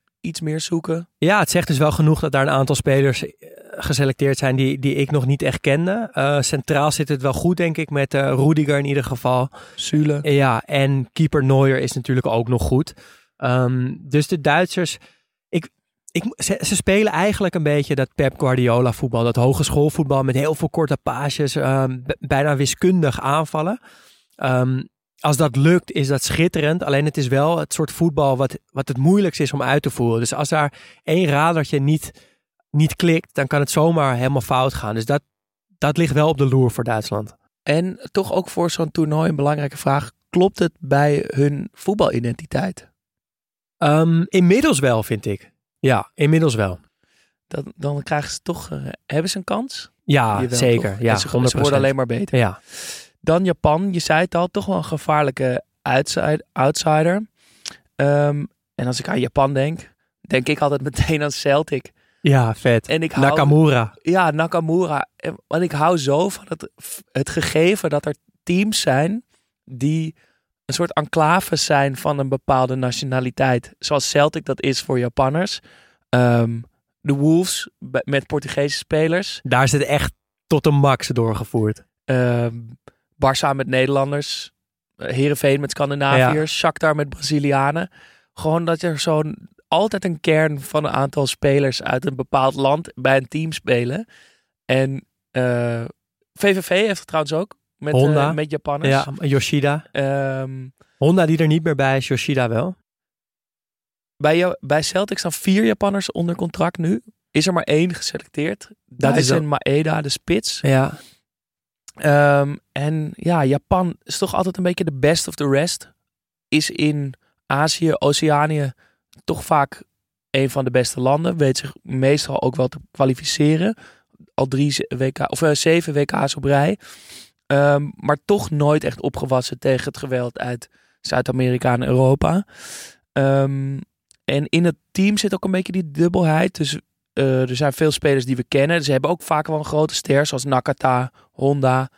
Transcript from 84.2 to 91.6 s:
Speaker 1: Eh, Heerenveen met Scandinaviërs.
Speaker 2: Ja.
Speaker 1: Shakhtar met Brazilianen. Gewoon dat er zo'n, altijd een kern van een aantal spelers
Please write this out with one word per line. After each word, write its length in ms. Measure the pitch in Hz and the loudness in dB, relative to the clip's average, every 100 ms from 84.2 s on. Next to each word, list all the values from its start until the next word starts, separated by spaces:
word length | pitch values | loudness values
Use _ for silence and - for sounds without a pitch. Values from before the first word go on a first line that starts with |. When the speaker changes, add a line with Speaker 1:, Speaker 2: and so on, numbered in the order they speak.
| - - - _ _ _ _ _ | -6 -10 -12 _ _ _ _ _
Speaker 1:
Eh, 180 | - 131 | -6 0
Heerenveen 440 | 143 147 143 139 | 0 2 2 0
met 120 | 139 | -2
Scandinaviërs. 800 | - 143 143 139 139 127 151 156 | -4 -4 0 2 4 4 2 -2
Speaker 2:
Ja. 60 | - | 0
Speaker 1:
Shakhtar 380 | 165 - 160 151 | -2 2 2 2
met 140 | 143 | -2
Brazilianen. 840 | - 139 151 143 139 139 156 185 - - _ _ | -6 -2 0 2 2 2 0 -6 -12 -20 _ _
Gewoon 320 | - 156 165 170 | -6 -2 0 0
dat 160 | 165 | -2
er 180 | 175 147 | -2 -2
zo'n, 500 | 170 156 151 - - _ _ | 0 0 0 -6 -14 _ _
altijd 380 | 165 208 196 185 | 0 0 -2 -4
een 140 | 156 | -2
kern 420 | - 156 156 147 | 2 2 2 -2
van 220 | 135 156 | -4 -4
een 80 | 151 | -2
aantal 360 | - 135 147 135 | 0 -2 0 -2
spelers 560 | - 143 139 | 0 2 2